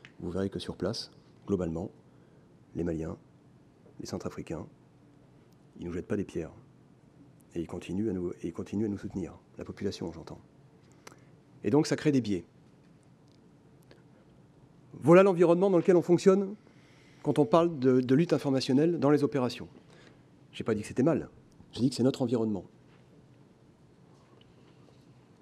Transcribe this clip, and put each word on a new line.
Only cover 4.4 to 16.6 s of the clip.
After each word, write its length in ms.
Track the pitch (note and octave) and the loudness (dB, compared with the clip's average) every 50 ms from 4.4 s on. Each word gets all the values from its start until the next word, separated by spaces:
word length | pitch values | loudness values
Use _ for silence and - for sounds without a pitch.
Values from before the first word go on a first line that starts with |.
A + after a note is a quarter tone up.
| - - D#2+ D#2 G2+ - _ _ _ _ _ _ _ _ _ _ _ _ _ _ _ _ _ _ _ _ - - | -12 -12 -10 -12 -12 -14 _ _ _ _ _ _ _ _ _ _ _ _ _ _ _ _ _ _ _ _ -18 -14
ils 60 | E2 | -12
nous 80 | F2 E2+ | -10 -10
jettent 140 | F2+ - | -8 -8
pas 100 | - G#2+ | -6 -4
des 80 | G2+ F#2 | -6 -6
pierres. 260 | - - F2+ D#2+ D#2 - - - - _ _ _ _ _ _ _ - _ - - - _ - _ _ - | -6 -8 -10 -10 -10 -12 -20 -20 -20 _ _ _ _ _ _ _ -20 _ -20 -20 -20 _ -20 _ _ -10
Et 60 | F2 | -10
ils 60 | E2 | -10
continuent 440 | - F#2+ F2+ - - F2 F#2+ G#2+ A2 | -8 -10 -12 -10 -8 -6 -4 -4 -4
à 20 | F#2+ | -4
nous, 180 | F#2 F2 F2 - | -4 -6 -6 -8
et 140 | - - | -8 -10
ils 60 | F2 E2+ | -10 -8
continuent 320 | - F#2+ - - G2+ A2 | -10 -10 -6 -4 -4 -4
à 40 | G#2 | -4
nous 100 | G2+ F#2+ | -4 -6
soutenir, 360 | - G2+ - G2 F2 D2 - - _ _ _ | -8 -10 -8 -8 -8 -10 -12 -16 _ _ _
la 80 | - - | -16 -14
population, 460 | - F2+ - G2 G2 - - G2 F2 | -14 -10 -8 -8 -8 -6 -8 -10 -10
j'entends. 280 | D#2 D#2+ - - - - - - _ _ - _ _ _ _ - - - - - - - - - - - _ _ - - - | -12 -12 -16 -16 -18 -18 -20 -20 _ _ -20 _ _ _ _ -20 -20 -20 -20 -20 -20 -20 -20 -20 -20 -20 _ _ -16 -8 -4
Et 80 | - | 0
donc 160 | A2+ D3 D#3 | 0 0 2
ça 80 | - D3 | 0 -2
crée 160 | - - D#3 | -2 -2 0
des 100 | C#3 C3 | 0 0
biais. 240 | A2 G#2 G2 F2 - _ _ _ _ _ _ _ _ _ _ _ _ _ _ _ _ _ _ _ _ _ _ _ _ _ _ - _ - - - - - _ _ _ _ _ _ - _ _ _ - - _ - - - - | 0 -2 -4 -6 -8 _ _ _ _ _ _ _ _ _ _ _ _ _ _ _ _ _ _ _ _ _ _ _ _ _ _ -20 _ -20 -20 -20 -20 -20 _ _ _ _ _ _ -20 _ _ _ -20 -20 _ -20 -20 -20 -12
Voilà 300 | - A2 C#3+ E3+ F3+ F#3+ | 0 6 8 8 8 8
l'environnement 480 | G3+ F3+ E3 F3+ E3 E3+ F3 F#3+ G3+ | 8 6 4 4 4 4 4 4 4
dans 80 | F#3 E3+ | 2 4
lequel 160 | E3 - F3+ | 4 6 4
on 80 | E3+ - | 4 6
fonctionne 500 | - F3+ D#3+ - F#3+ F#3+ G3+ G3 F#3+ G#3+ - | 4 2 4 6 6 4 4 2 -2 -8 -14